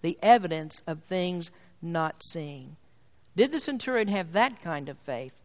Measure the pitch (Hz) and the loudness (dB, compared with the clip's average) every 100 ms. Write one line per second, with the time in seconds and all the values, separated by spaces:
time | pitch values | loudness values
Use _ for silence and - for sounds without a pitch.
0 | 165 170 202 240 185 160 156 - - 156 | -4 0 6 8 6 -4 -6 -12 -10 -10
1 | - 185 180 180 165 - - - 170 170 | -4 -2 -2 -4 -8 -14 -20 -14 -6 -2
2 | 160 - - 170 147 143 131 156 - - | -2 -4 -10 -10 -10 -12 -16 -20 -20 -20
3 | - - - - 262 311 - 269 - 247 | -20 -20 -14 2 2 2 -4 -4 0 0
4 | 214 202 170 180 254 233 175 151 143 135 | 2 0 0 4 2 2 -6 -6 -6 -12
5 | - 123 127 - | -8 -8 -8 -14